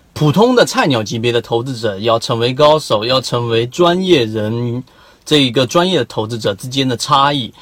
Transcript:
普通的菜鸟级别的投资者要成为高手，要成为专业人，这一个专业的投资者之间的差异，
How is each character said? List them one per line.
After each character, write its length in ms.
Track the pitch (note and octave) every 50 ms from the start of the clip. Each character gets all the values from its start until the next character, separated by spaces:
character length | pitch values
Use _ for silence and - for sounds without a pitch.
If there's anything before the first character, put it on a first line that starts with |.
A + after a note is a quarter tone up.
| _ _ _
普 180 | - D3+ D3+
通 240 | C#3 F3 A3 B3 B3+
的 100 | A#3+ F3+
菜 220 | - - A#3+ B3+
鸟 160 | F3 C3+ A2+ G#2+
级 160 | G2+ A#2 A#2
别 140 | A2+ A#2+ A#2
的 100 | A#2+ A2+
投 180 | - A#2 A#2
资 140 | A#2+ C#3 C3+
者 240 | A2+ A2 A2 G2 F#2+
要 180 | G#2 A#2 A2+ A2+
成 180 | - - B2+ A2+
为 160 | A2+ B2 C3
高 240 | C3 D3 D3+ D3+ D#3
手， 260 | - - B2 G#2+ G#2+
要 160 | A#2+ B2+ C3
成 280 | B2+ - - B2 A#2+ A#2
为 180 | A2+ A2+ A#2
专 340 | B2 - - F3 E3+ F3 F3+
业 240 | F#3+ F#3 F3 D3 A#2
人， 560 | A2 A2 A2 G#2+ G#2+ A2+ A#2 A#2+ A#2+ A#2 B2 B2 - _ _ _ - - _ _
这 140 | - D3+ D3+
一 120 | C#3 B2+
个 160 | A2 C#3 C3
专 240 | B2 - F3 F3 F#3
业 80 | F#3 D3+
的 60 | A#2+
投 200 | - - - A2
资 140 | G#2+ A#2+ A2+
者 160 | G#2+ - G2+
之 140 | F#2 - B2+
间 200 | B2 C3+ C3+ C3
的 80 | B2
差 360 | A2+ - - D3+ C#3 C#3 C#3+ D3
异， 200 | C#3+ A#2 G#2 - -